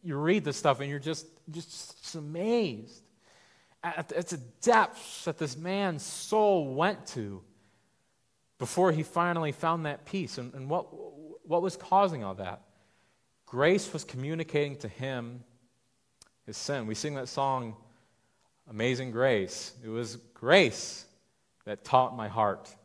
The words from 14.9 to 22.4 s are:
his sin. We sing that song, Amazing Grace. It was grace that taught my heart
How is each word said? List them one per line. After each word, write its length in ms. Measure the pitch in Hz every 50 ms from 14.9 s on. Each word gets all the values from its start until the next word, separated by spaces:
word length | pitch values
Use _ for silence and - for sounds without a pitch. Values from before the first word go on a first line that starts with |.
| - - 131 135 131 123 117 117 120 123 120 _ _ _ _ _ _ _ _ _ _ _ _ _ _ _ - _ _ _ _
his 120 | - 104
sin. 300 | - - - 143 139 113
We 80 | 107 110
sing 200 | 107 - 151 147
that 120 | 135 127
song, 480 | 123 - 147 135 135 135 131 120 113 107 - - - _ _ _ _ _ _ _ _ _ _ _ _ _ _ _ -
Amazing 420 | 113 107 113 127 131 120 131 127
Grace. 640 | 110 117 127 135 120 104 95 90 - - - - - 123 117
It 60 | 110
was 280 | 110 117 120 110 87 120 - - _
grace 720 | - - 123 160 202 175 120 104 - - - - - - _ _ _ _ _ _ _ _ _ _ _ _
that 180 | 107 104 - -
taught 320 | - - 127 127 123 127
my 120 | 120 110
heart 380 | 98 92 113